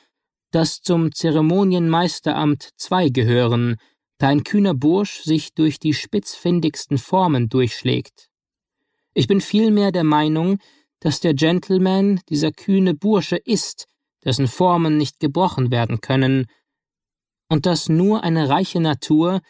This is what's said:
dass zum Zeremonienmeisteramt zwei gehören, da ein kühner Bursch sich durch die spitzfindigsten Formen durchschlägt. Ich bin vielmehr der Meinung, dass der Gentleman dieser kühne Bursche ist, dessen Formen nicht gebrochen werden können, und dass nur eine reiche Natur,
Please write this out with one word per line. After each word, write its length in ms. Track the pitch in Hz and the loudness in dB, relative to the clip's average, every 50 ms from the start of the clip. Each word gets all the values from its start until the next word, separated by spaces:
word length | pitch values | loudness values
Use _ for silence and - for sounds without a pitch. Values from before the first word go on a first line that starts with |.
| _ _ _ _ _ _ _ _ _ _ | _ _ _ _ _ _ _ _ _ _
dass 320 | - 165 160 - - - - | -2 0 0 0 -2 -8 -4
zum 300 | - 175 170 165 156 - | -2 0 0 0 0 -2
Zeremonienmeisteramt 1600 | - - 165 151 160 156 156 175 190 202 190 180 180 170 165 160 165 180 170 - - - 160 - - 151 147 147 143 - - _ | -2 -2 0 0 2 2 2 2 2 2 2 2 0 0 0 0 0 0 -2 -4 -4 -4 -4 -2 0 0 0 -2 -2 -4 -14 _
zwei 320 | _ - - 185 185 180 151 | _ -6 -2 -2 0 0 2
gehören, 680 | 123 127 117 117 120 120 123 117 120 120 120 120 117 113 - _ _ _ _ _ _ _ | 2 2 2 2 2 2 2 2 2 0 0 -2 -2 -4 -8 _ _ _ _ _ _ _
da 100 | - 135 | 0 2
ein 160 | 143 147 139 | 2 0 0
kühner 300 | - - 208 202 196 165 | 0 0 2 2 2 0
Bursch 480 | 127 127 151 170 196 208 - - - - | 0 0 0 2 2 0 -4 -6 -10 -4
sich 320 | 156 156 156 151 - - | -2 -2 -2 -2 -4 -4
durch 240 | - 156 156 143 - | 0 0 0 0 0
die 160 | - 156 147 | -2 -2 -2
spitzfindigsten 1040 | - - - - 208 196 - - - - 175 175 175 160 160 147 - - - 143 135 | -2 -4 -4 -4 -4 -4 -4 -12 -6 -2 0 0 0 0 -2 -4 -4 -6 -4 -4 -4
Formen 500 | - - - 185 185 175 147 127 120 110 | -2 0 0 2 2 4 2 2 0 0
durchschlägt. 840 | - 131 127 117 - - - 127 123 123 - - _ _ - _ _ _ _ _ _ _ _ _ _ _ _ _ _ _ _ _ _ | 2 0 0 0 -2 -4 -4 -2 -2 -2 -4 -8 _ _ -20 _ _ _ _ _ _ _ _ _ _ _ _ _ _ _ _ _ _
Ich 120 | - 135 | -2 0
bin 140 | 110 202 196 | 2 2 0
vielmehr 520 | 190 - - 208 226 220 214 208 202 196 170 | 0 0 0 0 2 2 2 2 2 0 0
der 120 | 180 165 | 0 0
Meinung, 540 | 156 151 151 151 156 156 160 165 185 202 196 - _ _ _ _ _ _ _ | 2 2 2 2 0 0 0 0 0 -2 -2 -4 _ _ _ _ _ _ _
dass 200 | - 160 139 - | -4 -4 -4 -2
der 140 | - 175 151 | -2 -2 0
Gentleman 840 | 135 165 160 175 180 - - 190 185 190 190 190 190 196 202 202 175 - _ | 2 2 2 0 0 -2 0 0 0 2 2 2 2 2 0 0 -2 -4 _
dieser 240 | 160 147 156 156 147 | -4 -2 -2 -4 -4
kühne 420 | - - - 196 196 190 185 165 | -6 -4 0 0 2 2 2 0
Bursche 420 | 147 - 208 220 196 160 - - | 0 0 0 0 0 0 -2 -4
ist, 500 | - - - 220 - - - - - - - _ _ _ _ _ _ _ | -6 -2 -2 -2 -2 -2 -6 -12 -14 -18 -20 _ _ _ _ _ _ _
dessen 240 | - 127 117 139 123 | -4 -2 0 -2 -2
Formen 480 | - - 180 185 175 170 165 160 151 | 0 0 2 2 2 2 2 2 2
nicht 240 | 151 147 135 - - | 0 0 -2 -4 -4
gebrochen 500 | - 147 143 170 190 180 - - 127 120 | -4 -2 0 0 0 0 0 -2 -2 0
werden 300 | 127 120 117 117 120 110 | 0 0 -2 -2 -4 -6
können, 460 | - - 135 135 131 131 135 135 127 - _ _ _ _ _ _ _ _ _ _ _ _ _ _ _ _ _ _ _ _ | -4 -2 0 0 2 2 0 0 -2 -4 _ _ _ _ _ _ _ _ _ _ _ _ _ _ _ _ _ _ _ _
und 180 | 160 151 143 | -2 0 2
dass 220 | 180 170 156 - - | 0 -2 -2 -2 0
nur 340 | 160 160 180 202 214 220 - | 0 2 2 2 0 0 0
eine 260 | 175 160 165 156 131 | -2 -2 0 0 0
reiche 320 | 139 165 190 - - 180 | 0 0 0 -2 -2 -2
Natur, 600 | 165 160 143 139 - - 151 156 160 175 190 185 - _ | 0 0 -2 -4 -2 0 2 2 2 2 0 -2 -6 _